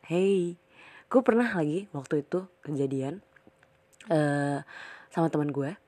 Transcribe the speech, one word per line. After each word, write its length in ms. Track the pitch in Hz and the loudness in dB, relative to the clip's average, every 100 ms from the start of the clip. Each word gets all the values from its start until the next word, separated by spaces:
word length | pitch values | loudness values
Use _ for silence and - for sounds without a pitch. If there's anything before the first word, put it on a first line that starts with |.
| - | -2
Hey, 480 | 170 190 196 175 175 _ - - - - | 0 2 2 0 -6 _ -20 -20 -20 2
gue 80 | 254 | 4
pernah 320 | 254 226 240 | 4 2 2
lagi 320 | 196 151 165 202 | 0 0 -2 -6
waktu 320 | 143 135 156 | -10 -4 -4
itu 240 | 139 180 185 _ | -2 -6 -6 _
kejadian, 560 | - 143 139 135 135 185 _ _ - _ _ _ _ _ - | -8 -4 -2 -2 -4 -8 _ _ -20 _ _ _ _ _ 0
eh, 500 | 156 147 143 143 143 - - - - - | 2 2 2 0 -2 -6 -18 -18 -20 -8
sama 160 | - 165 | 0 2
teman 240 | 151 147 | 2 0
gue. 240 | 139 139 202 | -2 -4 -8